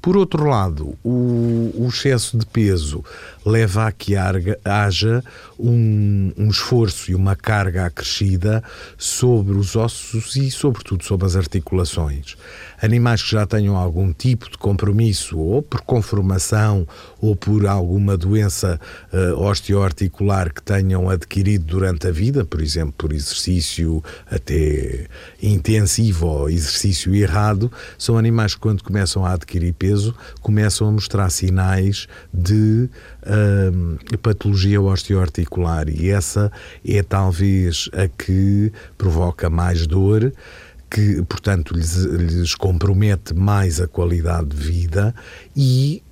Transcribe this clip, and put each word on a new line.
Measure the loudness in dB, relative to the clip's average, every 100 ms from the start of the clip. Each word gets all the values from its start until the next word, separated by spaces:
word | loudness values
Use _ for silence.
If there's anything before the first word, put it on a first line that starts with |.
Por | 2 2
outro | 2 2 2
lado, | 2 0 -2 -6 -6
o, | -2 0 0 0 0 0 -2 -2
o | -2
excesso | 0 0 0 0 -4
de | -2
peso | 2 2 2 -2 -6 -10 -18 -20 -6 0
leva | 2 2 2 0
a |
que | -2 -2 0
arga-, | 0 0 -2 -4
haja | 0 0 2 0 0 0 -4 -18 -20 -4
um, | 0 2 4 2 2 2 0 0
um | 0
esforço | 0 0 2 2 -2 -4
e | 0
uma | 0 0
carga | 0 0 0 -2 -4
acrescida | -4 -8 -2 0 2 2 0 -4 -18 -20 -10
sobre | -8 0 2 4 2 0
os | 0 0
ossos | -2 -4 -8 -6 -4 -2
e, | -2
sobretudo, | 0 -2 -2 -4 -6
sobre | -2 0 2
as | 0
articulações. | 0 -4 -2 -2 0 -2 -2 -4 -10 -18 -20 -20 -20 -4
Animais | 0 2 4 2
que | 0
já | 0 0
tenham | 2 2 2
algum | 0 0 -2
tipo | 0 0 -2 -4
de | -4
compromisso, | -2 0 2 2 2 0 -4 -4
ou | 0 -2
por | -2 -6
conformação, | 0 -2 0 0 0 0 0 2 2 2 -2 -10 -20 -2
ou | 0 0
por | 2 2 2
alguma | 2 0 2 2 2
doença, | 2 2 2 0 -2 -2 -8 -20 -6
eh, | 0 0
osteoarticular | 0 0 0 0 0 2 0 -4 0 0 0 -2
que | -6
tenham | -4 0 0 0 0
adquirido | -2 -2 -2 0 0 0
durante | -2 0 -2 -2
a |
vida, | -2 0 0 -2
por | -4
exemplo, | -4 -2 -4 -4
por | -4
exercício | -4 -6 -6 -2 -2 -2 -2 -2 -2 -6 -18 -8
até | -8 -2 0 0 0 -4 -8 -10 -16 -20 -6
intensivo | 0 0 2 2 2 2 0 2 0
ou | 0 0
exercício | -2 -2 -2 -2 -2 0
errado, | 2 2 2 2 0 -2 -6 -20 -8
são | 0 2
animais | 4 2 0 -2
que, |
quando | -2 -2
começam | -2 -2 0 0 0
a |
adquirir | -2 -4 -2 -2
peso, | 0 0 2 0 -4 -14 -8
começam | 0 2 2 2 0
a |
mostrar | 0 0 0 0
sinais | 0 0 2 2 2 2 -2 -8 -18 -6
de, | -2 2 4 4 2 0 -6 -20 -18 -2
ahm, | 2 4 4 2 0 -2 -6 -6 -2
patologia | 0 0 0 2 4 4
osteoarticular, | 2 0 0 0 0 -2 -4 -2 -2 0 -2
e | -2 0
essa | 0 0 0 -2 -4 -20 -12 -2
é | 0
talvez | 0 0 0 2 2 4 2 -2 -6
a | -2 -2
que | -2 -2 2 4 2 0 -4 -20 -4
provoca | 0 2 0 0 -2
mais | 0 0 0 0
dor, | 2 4 4 2 -4 -20 -20 -20 -20 -6
que, | 0 2 2
portanto, | -2 -4 0 0 0 -2
lhes, | -2 0
lhes | 0 0 0 0 -2 -2
compromete | 0 0 2 2 2 0 -2
mais | 0 2 2 0 0
a | -4
qualidade | -2 0 0 0 -2 -2
de | -4
vida | -2 -2 0 0 0 -2 -16 -20 -8 0
e | 2 4 0 -2 -10